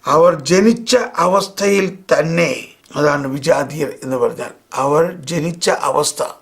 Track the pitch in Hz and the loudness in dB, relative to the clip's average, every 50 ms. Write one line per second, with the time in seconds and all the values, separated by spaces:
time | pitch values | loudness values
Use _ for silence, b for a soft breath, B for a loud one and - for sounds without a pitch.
0 | _ 131 139 156 170 175 170 151 131 151 175 190 208 226 233 233 - - 254 240 | _ 2 4 6 6 4 4 2 0 2 2 4 6 4 2 2 0 0 0 0
1 | 226 240 - - 170 180 190 196 185 - - - 202 202 202 196 190 185 - - | 0 -2 -2 0 0 2 2 0 0 -2 -6 -4 0 0 2 0 0 -2 -6 -10
2 | - - 160 143 151 165 165 170 170 143 127 - - - - _ _ _ - 143 | -2 0 2 2 2 0 0 0 0 0 -2 -6 -10 -18 -20 _ _ _ -2 0
3 | 147 147 143 143 139 135 135 143 131 165 151 156 143 131 143 156 143 127 - - | 2 2 2 0 -2 -4 -6 -4 0 2 2 2 0 -4 -4 -6 -6 -6 -6 -10
4 | - 131 131 127 120 117 - - - - - _ _ _ - 127 135 139 147 156 | -6 -4 -2 0 0 0 -2 -4 -10 -10 -12 _ _ _ -6 -2 0 2 2 2
5 | 165 180 185 180 139 147 165 165 147 170 165 170 - 190 - - - 139 135 143 | 2 0 -2 -10 -10 -6 -4 -4 -4 -4 -6 -2 -2 -2 0 0 -2 -2 0 0
6 | 151 - - - 135 - - - | -2 -2 -2 -4 -6 -6 -8 -16